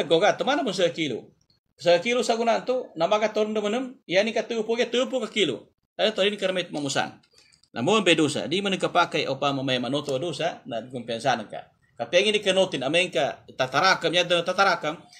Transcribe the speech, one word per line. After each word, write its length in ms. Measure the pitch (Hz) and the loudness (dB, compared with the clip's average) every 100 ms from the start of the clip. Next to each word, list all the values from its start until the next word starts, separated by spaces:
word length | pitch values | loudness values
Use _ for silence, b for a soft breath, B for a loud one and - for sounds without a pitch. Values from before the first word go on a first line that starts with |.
| 151 | 4
gogat. 320 | 165 196 - 220 | 4 4 2 0
Mana 160 | 294 | 0
pun 80 | 262 | 0
sekilo. 560 | 190 175 - 151 107 - _ _ _ _ - | 0 0 0 -4 -4 -10 _ _ _ _ -2
Sekilo 480 | 170 175 233 247 | 2 4 4 0
saguna 400 | 240 226 233 208 | 0 0 2 0
tu, 240 | 175 254 - 160 | 0 -4 -4 -2
nama 240 | 175 214 | 2 2
kata 240 | 214 220 | 2 0
orang 80 | 214 | 0
demenem, 480 | 214 208 240 254 - - | 0 -2 -2 -4 -10 -2
ya, 160 | 180 | 0
ni 80 | 220 | 2
kata 240 | 226 220 233 | 0 -2 -4
upo 160 | 214 233 | -2 -2
ke, 80 | 233 | 0
upo 320 | 247 262 262 214 | 0 0 -2 -2
ke 160 | 214 | 0
kilo. 320 | 160 110 - _ _ - | 0 -2 -10 _ _ -2
Ada 160 | 202 202 | -2 2
tu 80 | |
ini 160 | 202 208 | 0 0
kermit 320 | 190 185 175 | -2 -2 -4
memusan. 480 | 156 139 139 90 - _ b b b _ 113 | -6 -4 -2 -4 -6 _ b b b _ -4
Namun, 240 | 143 220 185 | 2 4 4
be 80 | 165 | 4
dosa. 320 | 151 113 98 | 2 0 -4
Di 160 | 185 | -2
mana 160 | 202 185 | -2 -2
kepakai, 480 | 160 175 170 160 - | 0 0 0 0 -4
opa, 240 | 135 143 | -2 -2
mamai, 240 | 135 135 123 | 0 0 -2
manota 400 | 123 147 147 - | 0 -4 -2 -4
dosa, 480 | 175 147 165 - | -4 -4 -4 -6
nak 240 | - 113 127 | -10 -10 -8
kumpensan 560 | 131 113 117 135 120 101 | -10 -8 -4 0 -2 -4
ka. 240 | - - _ _ - | -14 -16 _ _ -12
Tapi 160 | 117 | 2
yang 160 | 175 208 | 2 4
ini 100 | 208 190 | 2 2
kenotin, 400 | 185 185 147 131 | 2 2 0 0
amin 240 | 165 180 | 0 0
ka, 320 | 170 131 - - - | 0 -2 -4 -10 -6
tatarakam, 560 | 127 139 190 185 165 | -2 2 4 4 2
ya, 80 | 175 | 0
tatarakam, 800 | 170 175 170 185 196 165 151 165 - | 2 0 0 2 2 2 -2 -6 -12